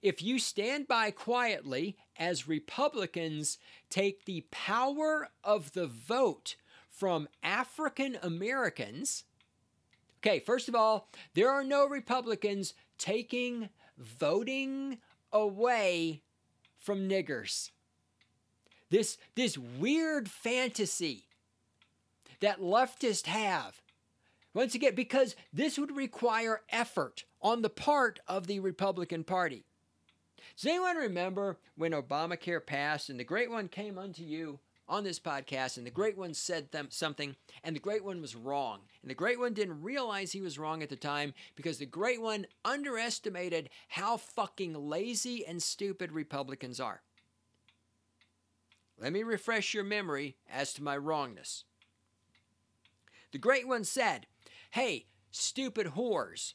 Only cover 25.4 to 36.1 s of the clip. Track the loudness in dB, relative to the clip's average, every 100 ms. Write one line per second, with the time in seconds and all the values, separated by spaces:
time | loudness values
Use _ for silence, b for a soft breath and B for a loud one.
25.4 | B 0 0 0 -4 -2 -4 0 2 2
26.4 | 2 -2 0 0 0 0 -2 -4 -18 _
27.4 | 2 4 0 0 4 6 4 2 -4 -4
28.4 | -2 -2 -2 0 0 0 -2 -4 0 2
29.4 | 2 -2 -14 _ _ _ _ _ _ -20
30.4 | B -4 0 2 2 2 0 0 -2 0
31.4 | -2 -4 b -2 0 0 0 0 0 -2
32.4 | 0 -2 0 0 2 0 -4 -8 -2 0
33.4 | 0 -2 -6 -6 -8 -8 -10 -10 -8 -6
34.4 | -6 -10 _ _ -4 -2 -2 -4 -4 -4
35.4 | -4 -2 -2 -4 -8 0 0